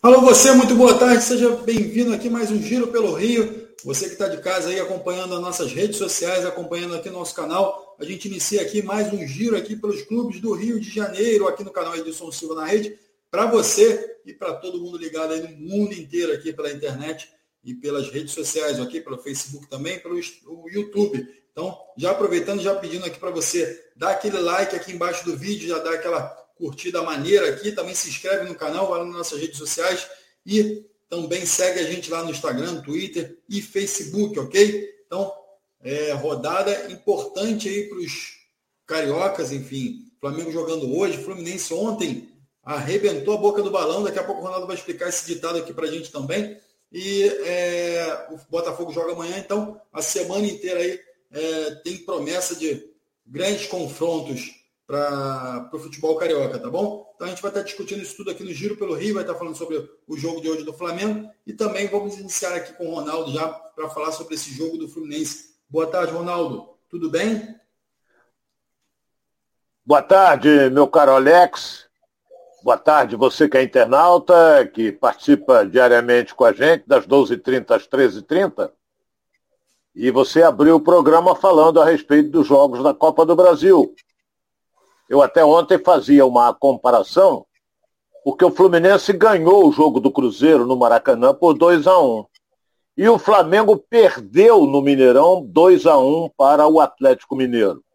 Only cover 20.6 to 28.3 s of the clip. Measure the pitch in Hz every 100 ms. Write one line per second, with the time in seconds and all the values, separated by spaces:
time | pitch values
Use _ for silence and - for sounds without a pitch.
20.6 | 165 196 208 202 208 - - _ _ -
21.6 | 180 - _ - 170 196 202 175 - 202
22.6 | 185 190 165 175 175 - 180 165 151 175
23.6 | 160 - _ _ 170 196 214 190 170 180
24.6 | 196 185 190 175 175 - 175 147 185 208
25.6 | 160 160 165 160 175 160 135 - _ _
26.6 | 160 139 180 170 165 147 151 196 160 139
27.6 | 208 190 180 185 160 135 185